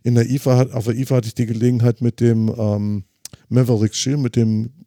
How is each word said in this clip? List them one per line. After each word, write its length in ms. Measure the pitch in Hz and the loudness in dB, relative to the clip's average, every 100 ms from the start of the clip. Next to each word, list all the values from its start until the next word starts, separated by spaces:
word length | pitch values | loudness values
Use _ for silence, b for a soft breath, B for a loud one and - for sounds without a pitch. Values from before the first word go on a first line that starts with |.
In 120 | 120 120 | 0 2
der 140 | 113 | 2
ifa 280 | 131 135 127 | 0 2 2
hat, 140 | 127 | 2
auf 140 | 120 107 | -2 -4
der 100 | 113 | -4
ifa 200 | 131 127 | -2 -2
hatte 100 | 113 | -2
ich 80 | - | -4
die 100 | 113 | -4
Gelegenheit, 560 | 113 123 123 120 110 | 0 0 2 0 0
mit 180 | 120 - | -4 0
dem, 320 | 120 113 110 117 | 2 2 0 -2
ähm, 460 | 107 104 104 104 - _ - B _ | -2 -2 -2 -4 -8 _ -20 B _
Maverick 440 | 120 127 113 107 - | 0 2 2 0 -2
Schill, 220 | 131 143 | -4 -2
mit 180 | 123 120 | -2 0
dem 360 | 113 107 117 - | 0 0 -4 -12